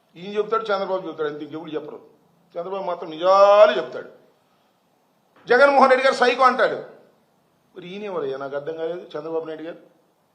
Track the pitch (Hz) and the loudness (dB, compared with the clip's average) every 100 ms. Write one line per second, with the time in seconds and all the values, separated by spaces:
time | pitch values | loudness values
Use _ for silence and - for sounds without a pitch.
0 | _ 165 196 208 202 220 220 196 190 190 | _ -18 -10 -6 -4 -4 -2 -4 -2 -6
1 | 165 151 151 147 151 156 165 147 147 110 | -6 -6 -6 -6 -12 -14 -10 -12 -12 -18
2 | - _ _ _ _ 170 180 196 180 170 | -20 _ _ _ _ -12 -10 -8 -8 -8
3 | 170 156 180 196 202 202 214 143 - 120 | -10 -4 2 6 8 8 8 6 -4 -10
4 | - - _ _ _ _ _ _ _ _ | -16 -20 _ _ _ _ _ _ _ _
5 | _ _ _ _ - 240 285 277 262 254 | _ _ _ _ 0 4 6 6 6 4
6 | 269 - 247 254 254 240 180 151 - - | 2 2 0 2 2 2 -2 -2 -12 -20
7 | _ _ _ _ _ _ _ 190 175 196 | _ _ _ _ _ _ _ -20 -16 -14
8 | 208 175 139 135 139 143 147 160 160 180 | -10 -8 -6 -8 -8 -10 -8 -8 -8 -8
9 | - 151 156 160 160 156 160 - _ _ | -12 -12 -8 -8 -8 -12 -14 -16 _ _
10 | _ _ _ | _ _ _